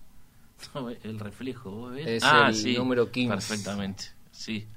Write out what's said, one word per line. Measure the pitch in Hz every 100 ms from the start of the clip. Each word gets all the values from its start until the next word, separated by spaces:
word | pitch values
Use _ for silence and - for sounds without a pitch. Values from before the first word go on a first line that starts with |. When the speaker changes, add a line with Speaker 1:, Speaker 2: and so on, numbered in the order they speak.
| - - - - - - - 147
Speaker 1:
No | 123
ve-, | 117
el | 107 110
reflejo, | 104 - 127 127 -
¿vos | 107 123
ves? | 127 147
Speaker 2:
Es | 113 127
Speaker 1:
Ah, | 147 139
Speaker 2:
el | 110
Speaker 1:
sí, | 117 123
Speaker 2:
número | 127 123 113
quince. | 127 120
Speaker 1:
perfectamente, | 98 - 107 101 101 98 98 - - -
sí. | - - 107 107